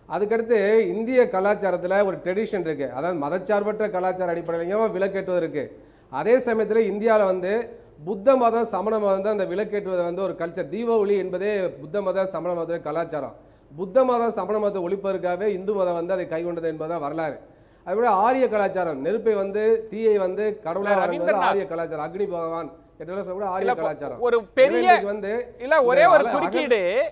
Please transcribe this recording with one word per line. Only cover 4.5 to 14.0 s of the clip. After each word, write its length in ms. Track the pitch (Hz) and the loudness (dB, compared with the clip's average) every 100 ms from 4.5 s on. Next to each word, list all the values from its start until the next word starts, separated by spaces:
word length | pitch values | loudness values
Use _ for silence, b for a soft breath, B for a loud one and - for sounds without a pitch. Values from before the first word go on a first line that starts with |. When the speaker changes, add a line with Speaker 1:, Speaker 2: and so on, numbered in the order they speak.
| 165 170 208 220 | -4 -2 0 0
Speaker 1:
விளக்கேற்றுவது 440 | 180 190 190 180 180 | 0 -2 -2 -2 -2
இருக்கு. 460 | 160 143 120 - B B B | -2 -4 -6 -10 B B B
அதே 260 | 131 175 247 | -4 2 4
சமயத்துல 460 | 240 220 208 226 208 | 4 0 2 2 0
இந்தியால 320 | 202 226 214 | 0 2 4
வந்து 600 | 196 185 180 220 226 - B - | 4 0 -2 -2 -4 -12 B -14
புத்த 320 | 156 202 214 262 | -8 0 4 4
மதம், 280 | 233 233 | 4 2
சமண 340 | 226 185 202 220 | -2 -2 -2 0
மதம் 240 | 202 190 | 0 0
தான் 160 | 196 208 | 0 -2
அந்த 160 | 175 | -2
விளக்கேற்றுவது 480 | 180 214 202 180 185 | -2 -4 -4 -2 -2
வந்து 200 | 170 175 | -2 -2
ஒரு 100 | 190 170 | -4 -4
கல்ச்சர். 300 | 170 170 156 | -6 -6 -6
தீப 300 | 185 233 226 | -4 0 2
ஒளி 180 | 202 202 | 2 0
என்பதே 520 | 180 180 202 202 180 | 0 -4 -2 -2 -4
புத்த 340 | - 151 202 | -6 -8 -4
மத, 240 | 190 185 185 | -2 -2 -2
சமண 280 | 165 170 | -4 -4
மத 240 | 175 160 170 | -4 -4 -6
கலாச்சாரம். 640 | 151 160 160 156 127 - b b b 143 | -4 -4 -4 -6 -8 -12 b b b -10
புத்த 280 | 185 247 | 0 2